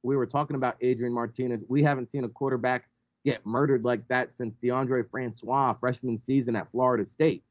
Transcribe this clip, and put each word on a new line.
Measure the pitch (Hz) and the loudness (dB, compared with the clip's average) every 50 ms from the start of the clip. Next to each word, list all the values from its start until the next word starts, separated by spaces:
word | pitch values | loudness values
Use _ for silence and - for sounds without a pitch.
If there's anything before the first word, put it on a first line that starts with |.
| - | 0
We | 123 139 | 0 0
were | 139 123 | 0 0
talking | 113 - 143 151 147 147 | 0 0 -2 -2 0 -2
about | 135 127 123 127 _ | -2 -2 -2 -2 _
Adrian | 123 127 131 117 123 120 120 | 0 0 0 0 0 -2 -2
Martinez. | 120 117 113 117 - 131 123 120 110 98 | -2 -4 -4 -4 -4 -4 -2 -4 -4 -4
We | - 127 143 147 | 0 2 4 4
haven't | 147 143 131 123 - | 4 2 0 -4 -6
seen | - 143 127 | -6 -6 -6
a | 110 | -6
quarterback | - - 139 135 131 120 110 123 127 123 _ _ _ _ _ _ _ _ _ | -6 -4 -2 -2 -2 0 0 -2 -2 -2 _ _ _ _ _ _ _ _ _
get | - 123 - _ | -4 -4 -2 _
murdered | 101 113 127 143 139 139 120 110 | -4 0 0 2 2 2 2 2
like | 123 123 104 117 | 0 -2 -2 -2
that | _ 127 127 123 - | _ 0 0 0 -4
since | _ - 123 110 - _ - | _ -8 -8 -8 -8 _ -2
DeAndre | 123 123 131 135 120 131 123 110 - | 0 0 0 0 0 0 -2 -2 -2
Francois | - 127 127 120 110 - - 113 127 139 139 123 110 | -6 -6 -6 -6 -8 -10 -4 -2 0 2 2 2 0
freshman | - - 127 123 - - 127 117 | 0 -2 -2 -2 -2 -4 -4 -4
season | 110 - - 135 139 120 120 113 | -4 -2 2 2 2 2 2 -2
at | 104 82 - | -2 -4 -4
Florida | - 120 127 127 123 113 98 | -2 2 2 4 4 2 0
State. | - - - 156 165 98 - _ _ | -4 0 2 2 2 2 0 _ _